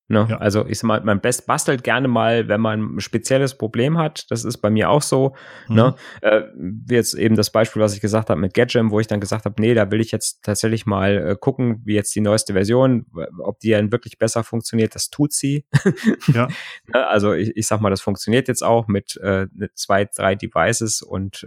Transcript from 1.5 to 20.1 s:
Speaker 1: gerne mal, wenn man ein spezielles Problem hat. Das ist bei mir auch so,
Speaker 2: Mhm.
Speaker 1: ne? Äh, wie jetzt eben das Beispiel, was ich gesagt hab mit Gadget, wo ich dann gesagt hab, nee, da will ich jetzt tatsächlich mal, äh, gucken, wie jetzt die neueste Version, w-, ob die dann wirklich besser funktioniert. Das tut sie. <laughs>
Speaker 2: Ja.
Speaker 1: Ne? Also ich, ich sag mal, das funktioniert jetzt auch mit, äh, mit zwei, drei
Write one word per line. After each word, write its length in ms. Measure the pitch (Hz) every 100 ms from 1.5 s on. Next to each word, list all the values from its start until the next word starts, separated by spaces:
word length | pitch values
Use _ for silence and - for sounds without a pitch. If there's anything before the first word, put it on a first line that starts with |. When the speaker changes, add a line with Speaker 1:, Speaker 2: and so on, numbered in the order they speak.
| 127 - 135
Speaker 1:
gerne 260 | 120 113 135
mal, 380 | 117 113 117 110
wenn 140 | 104
man 360 | 113 107 107 101
ein 40 |
spezielles 560 | - 117 - 135 135 -
Problem 400 | 113 117 131 165
hat. 340 | 156 - -
Das 140 | 113
ist 140 | 113 117
bei 100 | 104
mir 220 | 107 87
auch 100 | 139
so, 340 | - 135 135 - - - -
Speaker 2:
Mhm. 100 | 110
Speaker 1:
ne? 180 | 120 - - -
Äh, 220 | 104 107 -
wie 380 | - 85 110 117
jetzt 220 | 120 110
eben 200 | - 113
das 160 | 110 104
Beispiel, 300 | 110 110 110
was 140 | 107
ich 80 | 101
gesagt 260 | 104 110 107
hab 80 | 85
mit 160 | 92
Gadget, 380 | - 123 123 110
wo 100 | 104
ich 60 | 110
dann 140 | 104
gesagt 260 | 98 110 104
hab, 120 | 104
nee, 140 | 110
da 180 | 117 98
will 120 | 107
ich 80 | 113
jetzt 320 | 110 - -
tatsächlich 420 | - 104 113 110
mal, 320 | - 98 98 101
äh, 200 | 78 101
gucken, 400 | - 131 123 113 110
wie 80 |
jetzt 200 | 104 -
die 60 | -
neueste 320 | 104 110 -
Version, 540 | 95 101 120 131 123 -
w-, 120 | 82 - 87
ob 180 | 101 104
die 100 | 110
dann 220 | 104 104
wirklich 260 | 113 113 -
besser 260 | 110 117
funktioniert. 500 | 110 117 - 117 110
Das 140 | - -
tut 240 | - 147
sie. 320 | - 139 143 -
<laughs> 560 | 143 196 - 226 190 -
Speaker 2:
Ja. 200 | 117 127 - - - -
Speaker 1:
Ne? 180 | 123 -
Also 260 | 104 104
ich, 240 | 82 107 -
ich 100 | 110
sag 140 | 107
mal, 80 | 104
das 140 | 95
funktioniert 440 | - 98 - 120 131
jetzt 160 | 117
auch 260 | 92 117 107
mit, 280 | 98 - -
äh, 240 | 92 95 98
mit 240 | - 98 -
zwei, 260 | - 98
drei 300 | 101